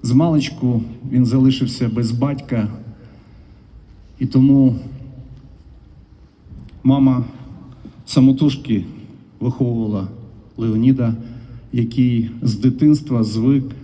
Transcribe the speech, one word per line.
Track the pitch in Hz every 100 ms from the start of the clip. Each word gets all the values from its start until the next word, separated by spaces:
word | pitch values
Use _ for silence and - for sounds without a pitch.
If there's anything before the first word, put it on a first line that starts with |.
З | 113
маличку | 127 165 156 131 - 123 117 - - -
він | 123 120
залишився | 131 131 131 127 - 120
без | 110 113
батька, | 120 139 135 - 117 104 110 - - - - - - - - - - - - - -
і | 127
тому | 135 135 139 131 117 - - - - - - - - - - - - _ - - _ - - - -
мама | 131 139 135 127 120 - - - - - - - -
самотужки | 151 135 131 151 131 - 107 92 - - - - -
виховувала | 123 - 123 117 107 101 98 - - - - -
Леоніда, | 113 110 123 131 117 113 - - - - -
який | 123 117 - 123 120 113 -
з | 117
дитинства | 101 127 120 151 147 - 123
звик | 104 110 120 139 - -